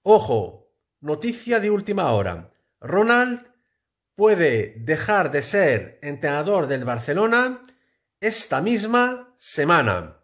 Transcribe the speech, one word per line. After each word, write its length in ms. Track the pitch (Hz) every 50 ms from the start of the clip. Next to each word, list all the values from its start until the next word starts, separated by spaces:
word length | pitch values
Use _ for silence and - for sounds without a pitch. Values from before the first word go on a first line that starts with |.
Ojo, 720 | _ 190 220 202 - - 123 110 95 87 - - _ _ _ _ _ _ _ _
noticia 580 | 143 151 151 147 185 240 233 - - 240 240 220
de 100 | 196 208
última 420 | 208 202 202 208 202 196 175 135
hora. 400 | 113 101 98 92 87 85 - - _ _ _ _ _ _
Ronald 680 | - 120 160 196 214 233 240 240 247 247 240 233 - _ _ _ _ _ _ _ _ _ _ _ _ _ _
puede 600 | - 208 220 208 175 165 143 120 110 101 - - 113
dejar 520 | 113 123 156 151 - - 214 202 175 143
de 100 | 139 147
ser 580 | 139 - - 202 190 151 123 101 - - - _
entrenador 680 | - 147 143 139 156 147 143 147 151 190 208 190 151
del 180 | 131 139 131 123
Barcelona 800 | 123 120 113 113 - 143 185 214 226 233 240 247 254 254 - - - _ _ _ _ _ _ _ _ _ _
esta 420 | - 220 226 - - - 143 131
misma 720 | 165 220 240 214 202 220 233 240 247 254 254 247 - _ _
semana. 840 | _ - - - 156 143 156 175 160 131 110 92 90 82 78 - _